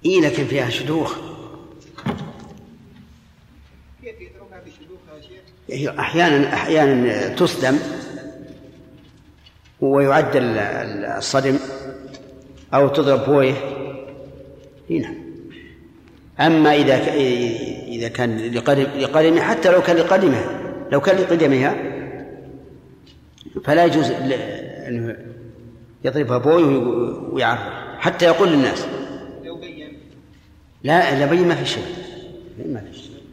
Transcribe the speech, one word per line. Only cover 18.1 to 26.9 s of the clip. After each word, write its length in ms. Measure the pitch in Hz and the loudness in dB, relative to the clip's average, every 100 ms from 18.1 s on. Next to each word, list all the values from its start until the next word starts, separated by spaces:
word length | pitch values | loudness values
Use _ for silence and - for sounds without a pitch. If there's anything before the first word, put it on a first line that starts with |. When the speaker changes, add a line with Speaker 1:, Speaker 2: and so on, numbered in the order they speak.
| 117 123 110 | -2 -2 -2
Speaker 1:
لقدم-، 600 | 113 120 113 139 139 - | -4 -4 2 2 2 -2
لقدمه، 440 | - 156 160 165 | 0 4 4 4
حتى 300 | - 226 185 | 2 2 4
لو 100 | 180 | 4
كان 160 | 175 170 | 6 2
لقدمه، 460 | 170 190 190 120 - - - - - | 4 4 4 2 -2 -6 -10 -10 -2
لو 100 | 143 | 0
كان 160 | 165 190 | 2 2
لقدمها 580 | 185 170 156 135 135 147 - - - - - - - - - - - - - - _ _ - - - | 2 2 4 4 2 -2 -6 -10 -12 -14 -16 -18 -18 -20 -20 -20 -20 -20 -20 -20 _ _ -14 -10 0
فلا 200 | 151 175 | 4 4
يجوز 260 | 156 147 | 4 0
ل-، 220 | 131 131 127 107 104 131 - 139 | -2 -2 -2 -4 -10 -12 -14 -8
أنه 300 | 120 117 110 - - - - - - - - | -6 -6 -8 -14 -18 -20 -20 -20 -20 -20 -6
يضربها 340 | 135 135 131 123 | -4 -2 0 0
بويه 280 | 131 170 160 | 4 6 6
وي-، 680 | 135 120 | 4 2